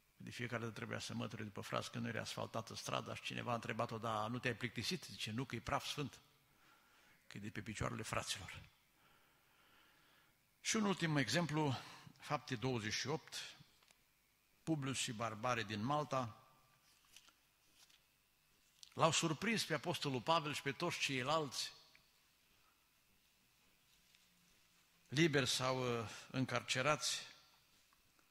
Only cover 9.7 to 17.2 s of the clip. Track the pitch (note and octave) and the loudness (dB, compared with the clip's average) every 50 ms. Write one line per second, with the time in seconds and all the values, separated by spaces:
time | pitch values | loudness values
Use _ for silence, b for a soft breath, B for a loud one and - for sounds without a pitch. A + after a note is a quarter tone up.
9.7 | b b b b b b b b b b b b b b b _ _ _ - - | b b b b b b b b b b b b b b b _ _ _ 0 2
10.7 | - A3+ G#3 G3+ F#3 - E3+ D#3+ D3+ C#3+ C3 G#2 A#2 F3 E3+ C#3+ D3 D#3 D#3 C#3+ | 4 4 4 4 4 4 4 4 4 4 4 4 4 4 4 4 4 4 4 4
11.7 | B2+ B B B B B B B - - - - D3 C#3+ - - C3+ A2 G#2+ C3 | 4 B B B B B B B -18 -14 -2 -2 -2 -2 0 -2 -4 0 0 0
12.7 | B2+ A#2 G#2 G#2+ F#2+ - - A#2+ D3+ D#3 - - - - - - - - - - | 0 2 0 0 0 0 0 0 -2 -4 -4 -8 -8 -8 -8 -8 -12 -16 -20 -20
13.7 | - - - - - - _ _ _ _ _ _ _ _ _ _ _ _ - - | -20 -20 -20 -20 -20 -20 _ _ _ _ _ _ _ _ _ _ _ _ -2 0
14.7 | D#3+ D3+ B2+ C3+ B2+ - - - A#2+ G#2 A#2 A2+ A2 G#2 A2+ B2+ B2 A#2 A2 G2+ | 0 2 2 0 0 0 0 -2 -2 -2 -2 -2 0 0 2 2 2 2 2 0
15.7 | G#2+ G#2 G#2 C3+ D3 D3+ D3 C3+ C#3 C3 B2+ A2+ - - - - - - - - | 0 0 2 2 2 2 2 2 0 0 0 -2 -4 -10 -18 -20 -20 -20 -20 -20
16.7 | - _ _ - - - - - - - | -20 _ _ -20 -20 -20 -20 -20 -20 -20